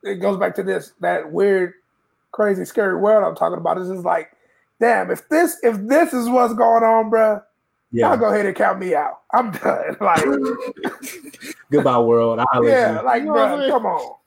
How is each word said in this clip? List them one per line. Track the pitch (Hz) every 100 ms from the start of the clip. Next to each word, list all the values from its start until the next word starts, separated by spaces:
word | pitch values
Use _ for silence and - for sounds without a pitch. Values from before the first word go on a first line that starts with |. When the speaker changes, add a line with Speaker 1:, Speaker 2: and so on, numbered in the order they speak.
Speaker 1:
it | 202 196
goes | 190 190
back | 180 190
to |
this, | 190 185 - _
that | 175 175 156
weird, | 170 202 190 180 - _ _ _ _ _
crazy, | - 208 190 175
scary | - 202 175
world | 202 220
I'm | 180 165
talking | 170 175
about. | 165 175
This | 180
is | 190
like, | 175 170 160 _ _ _ _ _
damn, | 233 214 185
if | - _
this, | 311 339 -
if | 233 214 208
this | 285 339
is | 254 233
what's | 254 240 226
going | 233 226
on, | 226 226 220
bruh, | 220 220 208 _ _ _ _ _
Speaker 2:
Yeah. | - 226
Speaker 1:
y'all | 262
go | 220
ahead | 208 202
and | -
count | 202 190
me | 185 147
out. | 147 - _
I'm | 233 240
done. | 175 - - 156 -
<laughs> |
Like, | 202 165 147
Speaker 2:
<laughs> | 139 135 - - - - - 262 359 277 - - - _
Goodbye, | 143 139 123
world. | 117 117 117 113
I'll | 127 123
let | 117
Speaker 1:
yeah, | 247 226 110
Speaker 2:
you. | -
Speaker 1:
like, | -
Speaker 3:
You | 294
know |
what | 294
Speaker 1:
bruh, | -
Speaker 3:
I'm | 285
saying? | 269
Speaker 1:
come | 262 208
on. | 180 247 -